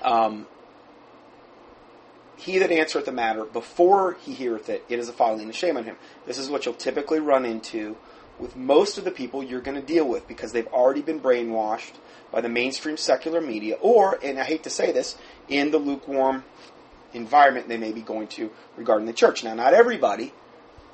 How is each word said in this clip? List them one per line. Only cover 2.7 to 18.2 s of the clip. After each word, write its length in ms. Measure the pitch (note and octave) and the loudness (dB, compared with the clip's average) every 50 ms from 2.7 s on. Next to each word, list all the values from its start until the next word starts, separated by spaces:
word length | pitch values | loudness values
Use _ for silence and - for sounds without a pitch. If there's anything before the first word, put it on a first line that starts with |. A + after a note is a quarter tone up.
answereth 360 | E3+ D#3+ D#3 - - D3+ C#3 | 4 2 2 2 0 -4 -4
the 60 | C#3 | -4
matter 320 | B2+ A#2+ A#2 A2+ A2 A2 G#2+ | -4 -2 -2 -2 -2 -2 -6
before 760 | A2 - A#2 - - - - F3 F3+ G3+ G3 F#3+ F3+ E3+ - | -6 -8 -10 -10 -8 2 4 6 6 8 6 4 0 -2 -6
he 140 | - C#3+ C3 | -12 -14 -10
heareth 340 | B2 C3 A#2+ A2+ G#2+ - - | -6 -4 -4 -4 -4 -4 -6
it, 160 | G#2+ F#2+ - - | -8 -8 -6 -6
it 120 | A#2+ A#2+ | -6 -6
is 80 | A#2+ A#2 | -6 -6
a 40 | |
folly 300 | - - B2+ A2+ A2 A2+ | 0 2 2 2 2 -2
and 80 | G#2+ A2 | -6 -10
a 40 | A2 | -8
shame 220 | - F3+ F3 D3 | -4 -2 -2 -2
on 60 | B2 | -2
him." 140 | A2 A2+ - - - - - - - | -4 -8 -12 -16 -20 -20 -20 -20 -12
This 120 | - B2 C3+ | -10 -10 -8
is 100 | C3 C3+ | -6 -4
what 160 | C#3+ C3 - | -4 -4 -4
you'll 100 | B2+ A#2 | -6 -8
typically 440 | - - C3+ - D3+ C#3+ D3+ D#3+ D#3 | -4 -6 -4 -4 -4 -2 -2 -2 -2
run 260 | D3+ D3 C#3 C3 B2+ | 2 2 2 2 2
into 520 | A#2 A2+ A2 - - - A2 G#2+ G#2+ A2+ - - - - - - - - - | 0 -6 -6 -8 -8 -8 -8 -8 -8 -12 -14 -18 -20 -20 -20 -20 -20 -16 -14
with 160 | B2 - - | -14 -14 -12
most 440 | B2+ B2+ C3+ C#3+ E3 G3+ - - G3+ | -10 0 4 4 4 4 2 -2 -6
of 60 | F#3 | -8
the 60 | F#3 | -8
people 320 | - - B2+ A#2+ B2+ C#3 | -8 -8 -10 -8 -8 -10
you're 180 | C3 B2 B2+ B2+ | -8 -8 -8 -8
gonna 220 | B2 C#3 C#3 C#3 | -8 -8 -8 -8
deal 240 | C3 C3+ E3 E3 D3+ | -6 0 0 2 2
with, 220 | B2+ A2 - - - | 2 -2 -4 -6 -10
because 240 | A2+ - B2+ A2 | -14 -12 -12 -6
they've 140 | - A#2 A2+ - | -4 -6 -4 -2
already 340 | - B2+ B2 C3 C#3 D3 | 0 4 4 4 2 0
been 160 | C#3+ D#3+ D#3 D3+ | -4 -4 -6 -2
brainwashed 760 | C3 C3 B2 A#2+ A#2 A#2 A2+ A2 G#2+ G#2+ A2+ A#2 - - - - - - - - - - | 2 2 2 2 2 -2 -2 -2 -2 -2 -4 -6 -8 -16 -20 -20 -20 -20 -20 -20 -14 -6
by 100 | - A#2 | -4 -4
the 80 | A#2+ A#2 | -2 0
mainstream 480 | A#2 A#2+ B2 C3+ C3+ - - D#3 D3+ | 0 0 -2 -2 -4 -6 -8 -8 -6
secular 440 | D#3 - E3 C3+ - - D#3+ E3 E3+ | -4 0 0 0 2 0 -2 -2 -2
media, 360 | D#3+ C3+ A2 G#2+ G#2 A2 A2+ - | -2 -2 -6 -6 -4 -6 -6 0
or, 380 | - G#3 A#3+ G#3+ F#3+ F#3+ - - | 2 4 6 6 6 4 2 -2
and 160 | - C#3 C3 C3+ | -4 -6 -4 -4
I 40 | |
hate 220 | B2+ B2+ D#3+ D#3 - | -4 -4 -4 -6 -6
to 60 | - | -10
say 200 | - - F#3 E3+ | -6 -2 -2 0
this, 240 | D3 B2+ - - - - - - - - - - | 0 -2 -2 -4 -10 -14 -18 -20 -20 -20 -12 -4
in 220 | C#3 C#3+ C#3+ D3+ | -2 -2 0 2
the 80 | D#3 D#3 | 0 0
lukewarm 680 | C#3+ C#3+ C#3 C3+ - C#3 C#3 C3+ C3 C3+ C3 C3 C3 - - - - - - - - - - - - - - | 0 0 -4 -6 -8 -4 -2 0 0 0 0 -2 -8 -14 -20 -20 -20 -20 -20 -20 -20 -20 -20 -20 -20 -16 -12
environment 540 | A#2+ A#2 G#2+ C#3+ D3 C#3+ C3+ B2 B2 A2 A#2+ | -12 -6 4 6 8 8 8 6 2 -6 -6
they 80 | A#2 A2+ | -6 -6
may 140 | A2+ A2 | -4 -6
be 100 | A2 A#2 | -6 -8
going 240 | A2 - A2 G#2+ | -8 -8 -8 -8